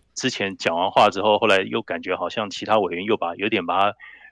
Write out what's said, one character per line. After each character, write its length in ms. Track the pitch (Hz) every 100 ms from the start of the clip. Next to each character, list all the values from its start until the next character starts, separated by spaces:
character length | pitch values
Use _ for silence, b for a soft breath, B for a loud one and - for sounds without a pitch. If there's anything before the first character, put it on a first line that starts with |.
| _
之 140 | - 127
前 280 | - 98 92
讲 200 | 98 85
完 140 | 98
话 180 | 131 104
之 140 | 98
后， 160 | 107 104
后 80 | 110
来 140 | 98
又 180 | 98 117
感 220 | - 85
觉 140 | 92 90
好 120 | 87
像 220 | 117 101
其 140 | - 104
他 120 | 110
委 140 | 90
员 100 | 85
又 120 | 104 104
把， 180 | 87 90
有 120 | 104
点 160 | 107
把 160 | 87 92
它 160 | 101 - B B B